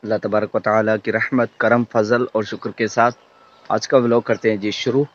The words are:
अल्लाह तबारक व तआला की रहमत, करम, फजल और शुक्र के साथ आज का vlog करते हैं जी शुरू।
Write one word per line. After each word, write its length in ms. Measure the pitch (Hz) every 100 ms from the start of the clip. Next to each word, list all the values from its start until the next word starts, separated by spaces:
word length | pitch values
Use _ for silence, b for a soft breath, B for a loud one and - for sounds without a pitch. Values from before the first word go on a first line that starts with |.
अल्लाह 140 | 107 107
तबारक 360 | 101 104 104 110
व 40 |
तआला 340 | 107 107 110 110
की 140 | -
रहमत, 380 | 110 110 131 117 _
करम, 220 | 113 117 117
फजल 420 | 117 107 120 123 110
और 100 | 107
शुक्र 260 | 104 -
के 140 | - 110
साथ 240 | - 117 120 _ _ _ _ -
आज 160 | 107 -
का 120 | 139
vlog 240 | 120 117 113
करते 260 | 110 113
हैं 80 | 107
जी 120 | 104
शुरू। 320 | 101 - 123 143